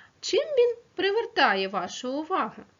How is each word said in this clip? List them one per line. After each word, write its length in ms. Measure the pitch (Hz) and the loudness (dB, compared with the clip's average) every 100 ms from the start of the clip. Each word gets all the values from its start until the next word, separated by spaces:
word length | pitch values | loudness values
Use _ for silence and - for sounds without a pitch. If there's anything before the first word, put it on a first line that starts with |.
| - _ | -20 _
Чим 240 | - 403 | -2 0
він 320 | 622 539 480 466 _ | 2 2 2 2 _
привертає 760 | - 381 427 466 370 254 196 196 | -2 0 0 0 2 2 2 -2
вашу 440 | 196 180 - 254 | -4 -6 -8 -6
увагу? 500 | 277 311 359 226 - - | -6 -4 -2 -4 -8 -20